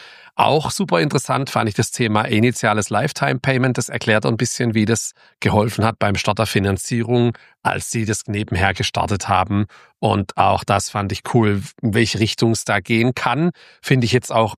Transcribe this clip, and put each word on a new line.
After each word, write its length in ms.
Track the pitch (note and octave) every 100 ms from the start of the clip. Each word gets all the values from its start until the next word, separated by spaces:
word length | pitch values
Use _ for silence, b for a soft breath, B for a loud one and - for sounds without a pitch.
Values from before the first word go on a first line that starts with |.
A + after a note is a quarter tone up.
| B B B B
Auch 340 | G#2+ D3+ C#3
super 300 | - F#3 F3
interessant 500 | D#3 C#3 - B2+ C#3
fand 180 | A#2 A2
ich 60 |
das 160 | - A#2
Thema 320 | - A#2 G#2+
initiales 680 | B2 G#2+ A#2+ A#2 A#2 G#2+ -
Lifetime-Payment. 840 | G#2+ C#3+ - C#3 C3 C#3 C3 C3 B2
Das 120 | -
erklärt 360 | A#2+ - G#2+
ein 120 | - A2+
bisschen, 380 | B2+ - A#2+
wie 100 | A2+
das 300 | G#2 A2+ - - b b
geholfen 440 | - G#2+ A2+ G#2
hat 140 | A2 -
beim 160 | G#2
Start 240 | G2+ - G#2
der 80 | A2
Finanzierung, 920 | - G2 F#2+ - A#2 A2+ B2 A#2+ - B B
als 260 | F#2 F#2+ -
sie 140 | A#2+
das 240 | G#2+ G#2 -
nebenher 440 | G#2 G#2+ - G2
gestartet 540 | F#2 - - E2+ G2+ -
haben. 400 | F#2 F#2 G2+ G#2 B B B
Und 380 | A2 G2+ F#2+ -
auch 260 | F#2+ F#2+
das 280 | - G2+ -
fand 200 | G#2 G2
ich 120 | G2 -
cool, 260 | B2 G#2+ G2+ - -
in 120 | A2+
welche 260 | A2 A#2 G2+
Richtung 320 | A2 - A#2
es 120 | A2+
da 140 | - G#2
gehen 380 | G2 A2+ B2 -
kann. 340 | - B2+ E3+ - B B
Finde 220 | - C3
ich 80 | A2+
jetzt 180 | B2 -
auch 240 | A#2 G#2+